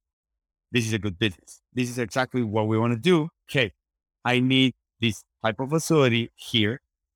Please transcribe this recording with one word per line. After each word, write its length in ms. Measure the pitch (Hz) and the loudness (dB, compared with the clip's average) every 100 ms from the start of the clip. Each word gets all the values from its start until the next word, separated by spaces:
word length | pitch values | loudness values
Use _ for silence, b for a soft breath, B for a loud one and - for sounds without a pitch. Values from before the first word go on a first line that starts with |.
| _ _ _ _ _ _ _ | _ _ _ _ _ _ _
This 160 | 120 110 | -2 -2
is 60 | |
a 60 | 110 | -2
good 200 | 101 85 | -4 -2
business. 440 | 110 - - - _ | -4 -4 -16 -20 _
This 160 | 127 123 | -6 -6
is 80 | 123 | -6
exactly 440 | 117 135 127 127 | -4 -4 -2 -4
what 260 | 110 110 107 | -2 -2 0
we 100 | 110 | 0
wanna 180 | 117 117 | 0 0
do. 320 | 156 170 160 - - | 2 2 0 -10 -6
Okay, 240 | 139 104 - _ _ _ _ | -2 -2 -4 _ _ _ _
I 160 | 120 123 | 0 0
need 340 | 127 131 131 - _ _ | 2 2 2 0 _ _
this 240 | 113 - - _ | -2 -2 -12 _
type 160 | 113 104 | -4 -4
of 100 | 135 | -4
facility 600 | 160 - 160 131 117 117 | -4 2 4 4 2 -2
here. 460 | _ - 113 104 135 _ _ _ | _ -2 0 0 -2 _ _ _